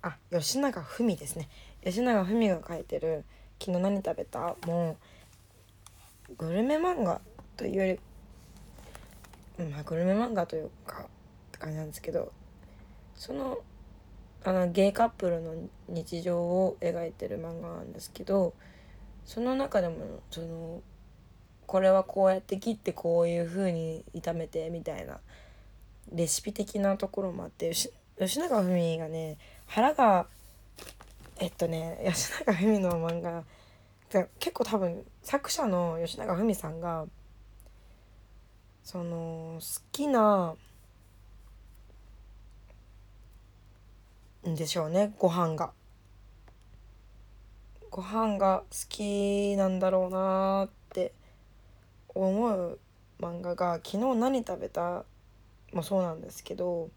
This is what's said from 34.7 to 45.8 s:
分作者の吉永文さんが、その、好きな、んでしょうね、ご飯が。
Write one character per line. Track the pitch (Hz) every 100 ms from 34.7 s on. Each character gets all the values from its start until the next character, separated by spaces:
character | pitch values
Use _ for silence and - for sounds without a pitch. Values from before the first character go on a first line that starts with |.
| 214
分 | 180 170 - -
作 | - 285 -
者 | - 254
の | 180 175 165
吉 | 165 -
永 | - 180
文 | 220 185
さ | 160
ん | 165
が、 | 170 165 156 - - - - - - - - - - - - - - - - -
そ | - 180
の、 | 170 170 165 165 160 165
好 | - - -
き | - 285
な、 | 254 214 202 170 156 - - - - - - - - - - - - - - - - - - - - - - - - - - - - - - - - - - - - - - 170
ん | 156
で | 156
し | 175
ょ | 156
う |
ね、 | 175 208 208
ご | 185
飯 | 170 170 156
が。 | 170 -